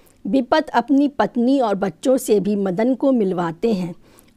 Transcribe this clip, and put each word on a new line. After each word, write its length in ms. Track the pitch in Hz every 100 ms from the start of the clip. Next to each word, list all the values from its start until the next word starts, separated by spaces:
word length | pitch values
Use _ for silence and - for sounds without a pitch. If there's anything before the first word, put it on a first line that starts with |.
| _ _ -
विपत 420 | 269 247 311 311
अपनी 380 | 247 240 269 285
पत्नी 520 | - 202 - 240 277
और 160 | 226 190
बच्चों 420 | 196 - 269 262
से 220 | - 208
भी 160 | 196 202
मदन 400 | 190 180 240 254
को 160 | 277
मिलवाते 600 | 254 190 180 170 165 233
हैं। 220 | 190 175 175 - - -